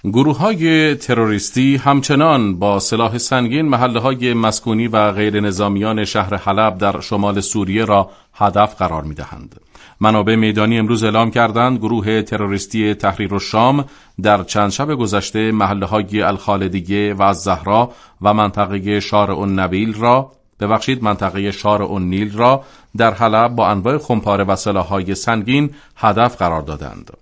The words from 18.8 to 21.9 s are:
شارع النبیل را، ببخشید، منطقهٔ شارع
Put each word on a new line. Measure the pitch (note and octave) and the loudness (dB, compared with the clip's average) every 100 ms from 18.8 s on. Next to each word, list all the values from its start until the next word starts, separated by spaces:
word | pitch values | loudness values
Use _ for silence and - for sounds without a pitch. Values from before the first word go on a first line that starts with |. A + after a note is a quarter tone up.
| G2 G#2 | -2 -2
شارع | F#2+ G#2 G2+ F2+ | 0 0 0 -2
النبیل | G2 F#2+ F#2 F#2 A2 | -2 0 0 -2 -2
را، | G#2+ A#2+ B2+ C3+ _ _ _ | -2 2 2 0 _ _ _
ببخشید، | G#2 A2 - C3 | -2 0 0 -2
منطقهٔ | A2 G2+ G2 F#2 G2+ | -2 -2 -4 -4 -6
شارع | G2 G#2 G#2 G2+ | -2 0 0 0